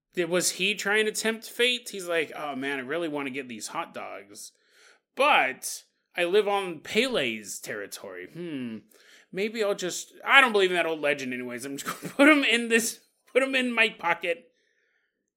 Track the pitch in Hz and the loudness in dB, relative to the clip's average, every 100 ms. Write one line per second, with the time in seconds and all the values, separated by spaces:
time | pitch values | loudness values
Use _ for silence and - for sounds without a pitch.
0 | _ - 165 175 175 - 185 202 202 208 | _ -4 0 0 0 0 -2 0 0 2
1 | 214 - 220 220 - - 240 247 240 202 | 0 0 -4 -4 -8 0 0 0 -6 -10
2 | 175 165 147 - 151 131 139 139 127 160 | -2 -2 -2 -6 -8 -6 -4 -4 -4 -4
3 | 170 147 139 131 127 110 - 160 165 117 | -2 -4 -6 -8 -10 -10 -8 -8 -8 -10
4 | 101 95 101 104 - _ _ _ - _ | -12 -12 -16 -18 -20 _ _ _ -20 _
5 | _ - 285 214 131 127 - - - _ | _ 0 4 4 4 -2 -8 -10 -14 _
6 | _ - 175 202 202 202 190 160 - 214 | _ -2 2 4 4 0 -2 -8 -2 0
7 | 262 214 127 110 101 - - 110 98 - | 2 2 0 -4 -8 -12 -10 -8 -8 -12
8 | 104 90 90 160 175 143 123 110 - _ | -12 -12 -14 -12 -10 -8 -8 -10 -14 _
9 | - - _ 180 214 226 202 190 180 - | -20 -20 _ -4 -4 -2 -2 0 -4 -6
10 | - - - 262 262 208 190 180 165 160 | -10 -10 6 8 8 6 4 4 0 0
11 | 143 139 127 123 123 120 139 139 - - | 0 0 -2 -6 -6 -8 -8 -8 -8 -8
12 | 165 - 285 302 254 233 233 233 240 - | -8 6 6 8 4 2 4 2 2 -6
13 | _ _ _ 254 269 269 247 233 226 220 | _ _ _ 0 2 2 0 2 2 2
14 | 170 170 180 165 - _ _ _ _ _ | -2 0 0 -4 -6 _ _ _ _ _
15 | _ _ _ | _ _ _